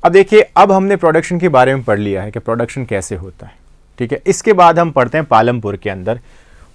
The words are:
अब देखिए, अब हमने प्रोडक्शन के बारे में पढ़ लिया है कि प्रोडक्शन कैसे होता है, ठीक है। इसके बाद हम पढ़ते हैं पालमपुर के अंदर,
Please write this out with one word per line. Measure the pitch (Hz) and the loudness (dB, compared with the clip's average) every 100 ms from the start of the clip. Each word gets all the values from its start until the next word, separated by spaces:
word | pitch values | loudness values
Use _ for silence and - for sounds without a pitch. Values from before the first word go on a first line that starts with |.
अब | 170 | 2
देखिए, | 185 190 214 | 2 4 2
अब | - - 196 | 2 2 2
हमने | 190 190 196 | 2 0 0
प्रोडक्शन | 170 160 160 175 | 0 0 -2 -4
के | 175 | 0
बारे | 131 127 | 2 2
में | 135 | 0
पढ़ | 110 104 | -2 -2
लिया | 104 95 | -2 -6
है | 104 | -8
कि | 104 | -10
प्रोडक्शन | - 113 120 - | -8 -6 -6 -8
कैसे | 120 101 - | -6 -8 -6
होता | 95 92 - 95 | -12 -12 -20 -20
है, | _ _ _ _ _ | _ _ _ _ _
ठीक | 120 | -8
है। | 135 - | -4 -4
इसके | 190 - | -2 0
बाद | 196 170 165 | 4 4 4
हम | 170 | 0
पढ़ते | 143 120 156 | 0 0 -2
हैं | 156 | 0
पालमपुर | 113 113 123 104 98 | 2 2 -2 -6 -8
के | 104 | -8
अंदर, | 95 92 120 - - _ - - | -8 -8 -8 -10 -20 _ -20 -20